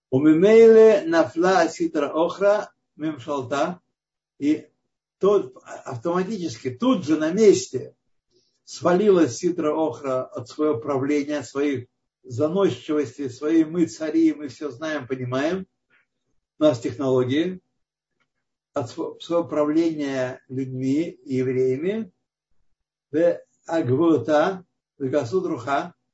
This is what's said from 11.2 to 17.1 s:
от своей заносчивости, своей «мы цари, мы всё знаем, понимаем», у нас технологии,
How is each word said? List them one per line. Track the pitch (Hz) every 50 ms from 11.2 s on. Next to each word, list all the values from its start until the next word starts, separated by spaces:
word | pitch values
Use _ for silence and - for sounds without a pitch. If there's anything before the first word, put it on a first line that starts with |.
| 139 147 147 147
от | 123 -
своей | - 139 143 147 139 120 113 _ _ _ _ _ _ _
заносчивости, | - - 117 120 151 156 175 196 196 170 120 - - - 151 151 139 120 - - 143 127
своей | 113 - 147 156 165 160 156
«мы | 151 165 180 165 -
цари, | - - 160 156 156 160 165 156 147
мы | 143 151 131
всё | - - 156 143
знаем, | 123 117 156 156 156 143 127 117
понимаем», | 135 131 127 123 127 131 143 160 180 190 190 _ _ _ _ _ _ _ _ _ _ _ _ _ _ _ _ _ _ -
у | 302
нас | 302 - -
технологии, | - 143 113 - 139 131